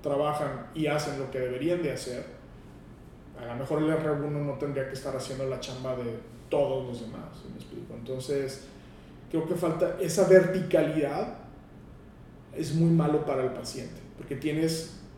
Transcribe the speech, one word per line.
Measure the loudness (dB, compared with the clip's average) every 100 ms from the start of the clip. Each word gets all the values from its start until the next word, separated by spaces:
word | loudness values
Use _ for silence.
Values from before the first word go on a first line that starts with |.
trabajan | 0 2 2 2 0 -4 -8 0
y | 2
hacen | 2 0 -4
lo | -4
que | -2
deberían | -2 0 2 2
de | 0
hacer, | -2 -4 -6 -8 -14 -16 -18 -18 -18 -18 -18 -18 -18 -18 -12
a | -8
lo | -6
mejor | 0 4
el | 4
R | 4 2
uno | 0 0 -2
no | -2 -2
tendría | -2 -2 -4
que |
estar | -4 -4 -4
haciendo | -4 -4 -2
la | -4
chamba | -6 -8 -4 -4
de | -4 -6 -10 -18 -2
todos | 2 4 2 -2
los | -6
demás, | -8 -10 -12 -14
¿sí | -14
me | -14
explico? | -12 -12 -12 -12
Entonces, | -6 -6 0 0 0 -6 -14 -18 -18 -20 -18 -18 -4
creo | -2 0
que | 0
falta | 2 2 2 2
esa | 0 4 10
verticalidad, | 10 10 2 4 4 4 2 0 0 -4 -6 -14 -18 -18 -18 -18 -18 -18 -20 -20 -20 -14
es | -6 -2 4
muy | 6
malo | 6 6 4 2
para | 2
el | 0
paciente, | -2 -8 -8 -10 -12 -16 -14
porque | -8 -4
tienes | 0 2 2 0 -6 -12 -16